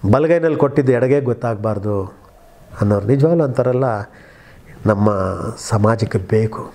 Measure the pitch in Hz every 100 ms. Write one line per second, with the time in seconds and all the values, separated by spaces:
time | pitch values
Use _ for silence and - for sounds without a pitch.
0 | - 123 156 170 165 151 143 143 135 123
1 | 127 143 131 117 120 107 110 101 104 101
2 | 92 - - - - - - - 104 104
3 | 101 139 156 170 147 127 127 127 131 107
4 | 107 - - - - - - - - 101
5 | 104 101 92 98 117 113 - 110 107 113
6 | 110 110 92 110 110 - -